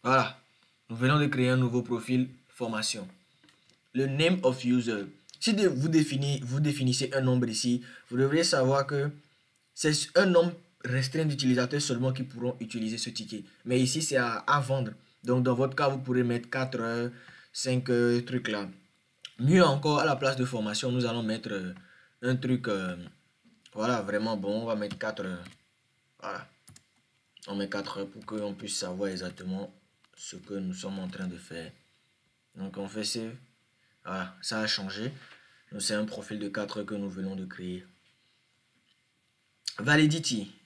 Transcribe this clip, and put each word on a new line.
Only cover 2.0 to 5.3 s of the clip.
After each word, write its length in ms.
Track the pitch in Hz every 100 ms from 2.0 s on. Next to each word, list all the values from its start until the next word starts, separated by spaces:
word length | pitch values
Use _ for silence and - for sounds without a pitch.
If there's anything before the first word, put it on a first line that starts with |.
| 110 127 127 - _
formation. 600 | - 120 110 107 113 92 - _ _ _ _ _ _ _
Le 120 | 123 135
name 320 | 135 165 185
of 220 | 127 127
user. 400 | 123 123 117 107 95 - _